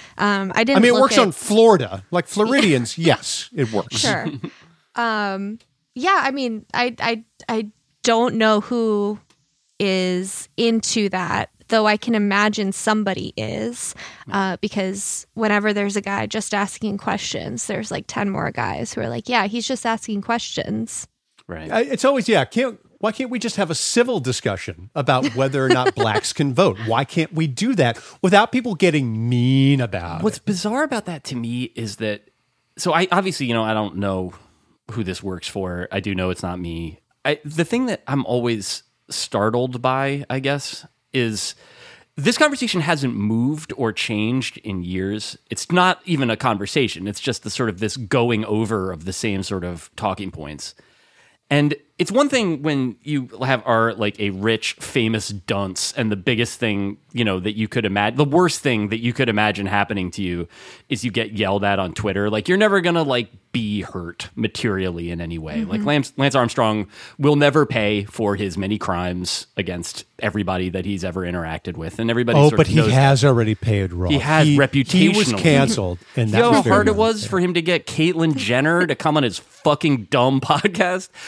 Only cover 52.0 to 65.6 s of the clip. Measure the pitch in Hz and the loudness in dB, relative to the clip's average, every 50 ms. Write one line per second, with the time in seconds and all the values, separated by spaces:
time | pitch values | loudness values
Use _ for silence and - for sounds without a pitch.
52 | 170 - 196 262 294 285 269 247 214 175 160 135 147 156 147 139 127 123 101 _ | -4 0 2 2 2 4 2 0 0 0 -2 -2 -2 -2 0 0 -2 -2 -4 _
53 | - 147 151 139 127 - - 110 123 135 131 113 - 131 117 113 113 117 101 110 | -6 -4 -4 -4 -4 -6 -8 -6 0 0 0 0 2 2 4 4 4 2 0 0
54 | 107 104 104 - 104 104 92 95 101 113 113 110 - - - - - - - 135 | -2 -2 -2 -2 -4 -4 -2 0 0 0 0 0 -2 -6 -8 -8 -12 -4 0 0
55 | 113 110 113 110 - - 101 95 - - 104 98 98 95 90 - - - - 139 | 2 2 0 -2 -4 -6 -10 -10 -6 -4 -2 -2 -2 -4 -4 -6 -6 -6 -4 -2
56 | 117 107 104 98 87 131 120 110 120 - - - 120 110 104 101 98 98 101 - | -2 -2 -2 -2 0 -2 0 0 0 -2 -2 -4 -2 -2 0 0 -2 -4 -6 -10
57 | _ _ - 120 117 104 92 92 90 107 104 110 110 104 - 123 107 98 98 101 | _ _ -4 -2 0 0 0 -2 -2 -4 -4 -4 -4 -2 -2 -2 -2 0 0 2
58 | 104 107 120 135 147 139 143 175 185 160 - - - 139 120 107 104 98 110 113 | 0 0 2 2 0 4 4 4 4 4 0 0 0 0 0 0 0 -2 -2 -2
59 | 117 120 117 - 131 117 104 104 107 107 95 101 98 92 101 101 101 - 107 98 | -2 -2 0 0 0 2 2 2 2 2 2 0 -2 -2 0 0 0 0 -2 -4
60 | 92 90 - - 98 90 87 87 82 - - - - - - - _ - 143 104 | -4 -4 -4 -4 -4 -4 -4 -4 -6 -8 -12 -20 -20 -20 -20 -20 _ -8 -6 -4
61 | - 120 92 117 110 107 107 98 104 95 98 101 101 101 101 95 95 87 - - | -4 -4 -2 -2 -4 -2 -2 -2 0 2 2 2 2 2 2 2 0 -4 -4 -4
62 | 107 101 95 101 101 107 107 107 - - 180 196 214 214 202 196 170 175 170 170 | -2 -2 0 0 0 0 0 -2 0 2 2 4 4 4 4 2 2 2 2 2
63 | 156 139 127 120 113 - - - _ _ - 123 110 104 104 101 87 - - 92 | 2 2 0 0 -2 -4 -12 -20 _ _ -6 -4 -2 -2 -4 -4 -4 -6 -8 -10
64 | 85 85 85 - - - - - 107 104 - - - 113 98 95 92 92 85 85 | -10 -10 -10 -12 -14 -12 -6 -4 -4 -4 -4 -2 -2 -2 0 0 -2 -2 -4 -4
65 | 85 85 87 85 85 82 85 80 78 78 76 76 | -6 -6 -6 -8 -8 -8 -8 -8 -8 -6 -6 -6